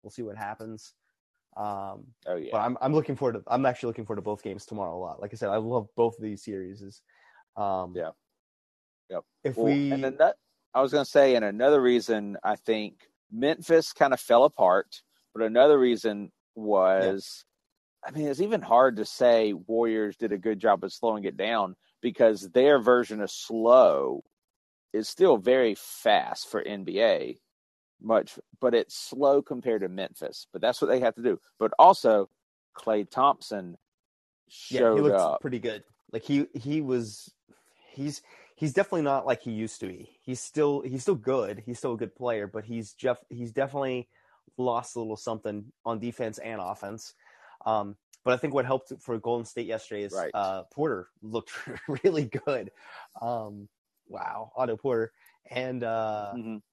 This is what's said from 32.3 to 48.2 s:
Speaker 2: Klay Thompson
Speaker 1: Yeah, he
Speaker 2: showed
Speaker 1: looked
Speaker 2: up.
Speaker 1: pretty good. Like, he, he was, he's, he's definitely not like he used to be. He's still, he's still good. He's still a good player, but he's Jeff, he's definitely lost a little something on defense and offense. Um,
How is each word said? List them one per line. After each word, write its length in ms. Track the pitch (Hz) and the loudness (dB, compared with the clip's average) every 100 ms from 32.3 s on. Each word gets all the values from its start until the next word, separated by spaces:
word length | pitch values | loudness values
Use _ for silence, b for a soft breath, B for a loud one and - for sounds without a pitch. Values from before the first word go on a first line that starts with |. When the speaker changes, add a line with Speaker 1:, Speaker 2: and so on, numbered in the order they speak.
| _ _ _ _ - | _ _ _ _ -10
Speaker 2:
Klay 320 | - 107 98 | -2 -2 -2
Thompson 680 | - 139 135 - 104 90 85 _ _ _ _ _ _ _ - - | 2 2 2 -4 -10 -10 -16 _ _ _ _ _ _ _ -20 -8
Speaker 1:
Yeah, 140 | 123 117 | 2 4
he 120 | 107 | 4
Speaker 2:
showed 0 | |
Speaker 1:
looked 260 | 147 98 82 | 4 4 2
Speaker 2:
up. 140 | 71 | -2
Speaker 1:
pretty 180 | 139 123 | -4 -6
good. 240 | 113 107 _ _ _ | -6 -8 _ _ _
Like, 120 | 113 | -12
he, 240 | - 143 143 | -2 -2 -2
he 280 | 135 123 151 | -8 -6 -4
was, 540 | 143 127 110 98 - _ _ _ _ _ _ | -2 -4 -4 -12 -20 _ _ _ _ _ _
he's, 320 | - 143 143 b b b b | -10 -10 -10 b b b b
he's 180 | 156 | -2
definitely 300 | 135 196 175 | 0 0 0
not 220 | 147 139 123 | 0 0 0
like 160 | 120 | -4
he 100 | - | -4
used 280 | 110 110 - | -6 -6 -8
to 60 | 95 | -12
be. 300 | 90 - _ | -12 -18 _
He's 180 | - 127 | -12 -12
still, 400 | - 151 147 143 | -8 -2 0 0
he's 200 | 135 131 | -6 -6
still 120 | 127 185 | -2 -2
good. 440 | 107 131 101 104 113 | 0 -2 -2 -8 -12
He's 140 | 120 | -10
still 140 | 135 | -8
a 40 | 113 | -6
good 180 | 113 _ | -8 _
player, 320 | 123 113 101 | -6 -4 -6
but 180 | 110 107 | -10 -10
he's 280 | 117 104 | -12 -12
Jeff, 300 | _ 131 123 _ | _ -4 -4 _
he's 220 | 120 120 | -14 -10
definitely 580 | 113 135 139 135 127 120 _ _ _ _ - | -4 -4 -4 -4 -6 -10 _ _ _ _ -6
lost 380 | 127 117 120 120 | -2 -2 -6 -10
a 40 | |
little 180 | 110 107 | -8 -8
something 540 | - 113 107 104 110 _ 117 | -8 -8 -8 -10 -14 _ -8
on 140 | 113 | -6
defense 380 | 117 - 117 107 | -8 -8 -10 -10
and 220 | 113 110 | -12 -10
offense. 540 | 90 - 120 113 - _ b b b b - | -10 -10 -12 -14 -18 _ b b b b -4
Um, 320 | 110 101 104 _ _ | -2 -4 -12 _ _